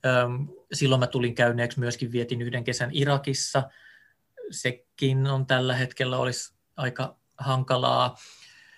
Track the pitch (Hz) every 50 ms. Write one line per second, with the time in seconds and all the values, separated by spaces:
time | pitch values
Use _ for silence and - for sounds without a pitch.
0 | - 131 127 123 123 123 123 127 143 143 - - - _ - - 143 131 131 131
1 | 123 123 - 131 120 120 117 - 123 120 120 117 120 120 - 135 120 120 120 -
2 | 131 117 120 120 117 120 123 117 120 120 123 123 117 - 120 - 123 127 147 151
3 | 139 143 143 135 139 143 135 - - - - 139 131 - - - - - - -
4 | _ _ _ _ _ _ _ - 494 403 - - - 123 - - _ _ _ -
5 | 147 135 131 131 135 139 139 131 131 - 135 127 131 127 127 123 127 123 - -
6 | 131 127 127 127 127 127 123 - - - _ _ _ _ _ - 135 123 123 -
7 | 131 135 - _ _ _ _ - 139 139 131 131 131 - 131 127 127 123 123 123
8 | 127 123 - - - - - - - - - - - - -